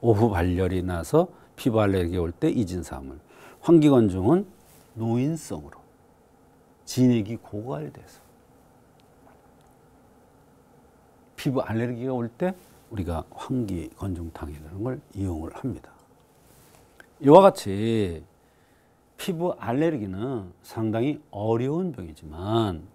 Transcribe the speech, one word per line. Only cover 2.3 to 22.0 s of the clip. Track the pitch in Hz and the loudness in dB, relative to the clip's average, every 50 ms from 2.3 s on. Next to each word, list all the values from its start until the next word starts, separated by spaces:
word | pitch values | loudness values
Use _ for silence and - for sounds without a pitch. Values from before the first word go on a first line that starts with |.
| 82 | -4
때 | - - 160 | -2 -2 -2
이진사물, | - - 113 85 87 90 82 - - 65 - 67 67 - - _ - - - - - - | 0 0 -2 -4 -4 -8 -8 -10 -12 -12 -12 -14 -16 -18 -20 _ -20 -20 -20 -20 -20 -12
환기건중은 | - - 170 165 151 151 139 127 113 104 90 92 90 110 156 180 208 - - - - _ - - - _ _ | 2 6 6 8 8 8 6 6 6 4 2 0 2 4 2 2 2 -2 -12 -20 -20 _ -20 -20 -20 _ _
노인성으로 | 113 113 117 117 120 127 147 165 156 - - 101 80 73 69 - - - _ _ _ _ _ _ _ _ _ _ _ _ _ _ _ _ _ _ _ _ | -8 -4 -2 -2 0 -2 -2 -4 -6 -8 -10 -12 -12 -12 -16 -20 -20 -20 _ _ _ _ _ _ _ _ _ _ _ _ _ _ _ _ _ _ _ _
진액이 | - - - 127 127 120 117 104 101 117 | -10 -2 2 4 4 4 2 0 -4 -8
고갈돼서 | 110 - - - 104 107 123 143 147 156 143 127 - - - - - - _ _ _ _ _ _ _ _ _ _ _ _ _ _ _ _ _ _ _ _ - - _ _ _ _ _ _ _ _ _ _ _ _ _ _ _ _ _ _ _ _ _ _ _ _ _ _ _ _ _ _ _ _ _ _ _ _ _ _ _ _ | -12 -12 -12 -12 -12 -10 -8 -10 -10 -10 -12 -14 -18 -20 -20 -20 -20 -20 _ _ _ _ _ _ _ _ _ _ _ _ _ _ _ _ _ _ _ _ -20 -20 _ _ _ _ _ _ _ _ _ _ _ _ _ _ _ _ _ _ _ _ _ _ _ _ _ _ _ _ _ _ _ _ _ _ _ _ _ _ _ _
피부 | - - 151 127 131 - | -6 -4 -2 -2 -2 -4
알레르기가 | - 110 113 117 123 123 117 120 131 131 | -2 -2 -4 -2 -4 -4 -6 -6 -6 -4
올 | 123 117 113 | -4 -6 -8
때 | - - 180 180 185 180 - - - - - - | -6 -6 -6 -6 -6 -6 -16 -20 -20 -20 -20 -14
우리가 | - 101 90 87 85 80 80 - | -10 -8 -6 -6 -6 -8 -8 -10
환기건중탕이라는 | - - - - 135 127 120 101 92 87 80 - - - - 98 92 85 85 82 - - 78 71 76 73 76 76 85 98 107 | -16 -18 -10 -6 -4 -4 -4 -4 -6 -8 -8 -10 -12 -10 -8 -8 -8 -8 -10 -12 -12 -12 -12 -12 -12 -14 -16 -16 -12 -8 -8
걸 | 127 131 143 - _ - | -8 -8 -8 -12 _ -10
이용을 | 98 98 95 87 78 78 78 - | -8 -6 -6 -6 -8 -10 -12 -14
합니다. | - - 131 104 - - - - _ _ _ _ _ _ _ _ _ _ _ _ - - _ _ - - _ _ _ - _ _ _ | -10 -8 -8 -8 -8 -12 -20 -20 _ _ _ _ _ _ _ _ _ _ _ _ -20 -20 _ _ -20 -20 _ _ _ -20 _ _ _
이와 | - 135 147 180 | 6 10 10 12
같이 | 196 196 185 - - 104 95 98 107 113 113 113 104 92 85 78 80 - _ _ _ _ _ _ _ _ _ _ _ _ _ _ _ _ _ | 12 10 6 4 -6 -6 -4 -2 -2 0 0 0 0 -2 -4 -8 -12 -18 _ _ _ _ _ _ _ _ _ _ _ _ _ _ _ _ _
피부 | _ - - 185 160 170 180 - - | _ -8 -8 -6 -4 -2 -4 -4 -4
알레르기는 | - 104 120 135 156 170 160 135 107 98 92 95 110 135 139 117 98 90 - _ _ | -6 -4 -2 0 0 0 0 -2 -6 -6 -6 -8 -6 -6 -6 -8 -10 -12 -16 _ _
상당히 | - - - 113 110 104 113 120 143 151 - - _ | -14 -8 -4 -4 -2 0 0 -2 -2 -4 -6 -10 _
어려운 | - 101 104 110 113 117 120 131 147 165 190 185 135 | -12 -8 -2 -2 0 0 0 -2 -4 -4 -4 -6 -6
병이지만 | - | -8